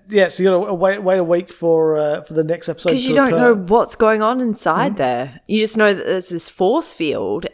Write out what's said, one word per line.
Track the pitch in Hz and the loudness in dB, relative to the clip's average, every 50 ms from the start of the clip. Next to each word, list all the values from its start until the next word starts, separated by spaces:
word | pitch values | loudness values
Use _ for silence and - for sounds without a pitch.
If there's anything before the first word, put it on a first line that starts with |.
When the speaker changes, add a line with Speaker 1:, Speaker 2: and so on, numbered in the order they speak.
| _ | _
Speaker 1:
yeah, | 196 214 202 185 | 0 2 2 2
so | 175 - - 185 | 2 2 0 2
you | 190 | 2
gotta | 185 175 208 196 190 | 2 2 0 -2 -2
wait, | 170 190 190 196 208 | 0 2 0 0 0
wait | 196 185 190 | 0 0 0
a | 190 175 | 2 2
week | 165 175 175 185 - | 2 0 0 0 -4
for, | - - 170 170 165 160 160 156 156 | -10 -4 0 2 2 2 2 2 2
uh, | 151 151 147 151 - | 0 0 -2 -2 -4
for | - - 160 | -6 -6 -4
the | 160 156 | -2 -2
next | 151 170 170 - 170 | -2 -2 -6 -6 -8
episode | 156 - - 269 | -8 -4 -2 0
Speaker 2:
'Cause | 247 254 247 | 0 0 0
you | 262 | 0
Speaker 1:
to | 233 | 2
Speaker 2:
don't | 285 269 247 165 | 2 4 4 4
Speaker 1:
occur. | - | 4
Speaker 2:
know | 247 240 226 | 4 4 4
what's | 202 180 175 214 240 - - - | 2 2 0 2 2 2 0 -2
going | - 226 220 220 214 | 0 2 2 2 2
on | 214 220 247 254 | 0 0 -2 -2
inside | 254 226 202 - - 175 160 196 254 285 | -2 -4 -4 -4 -2 -2 0 0 0 -2
Speaker 1:
Mm-hmm. | 214 | -2
Speaker 2:
there. | - 135 127 123 120 131 139 - - _ | -2 -2 -2 -2 -4 -6 -10 -12 -16 _
You | - 202 214 | -4 -2 -2
just | 214 220 220 | 0 0 0
know | 220 214 208 | 2 2 2
that | 196 175 - | 2 0 -2
there's | - 185 185 180 - | -4 -4 -4 -4 -8
this | 180 165 - - | -10 -10 -10 -10
force | - - 185 196 254 330 330 - - | -4 -2 0 0 0 0 -2 -6 -8
field, | - 165 147 113 104 101 92 104 110 - 117 | -6 -4 -4 -4 -4 -4 -4 -6 -6 -6 -6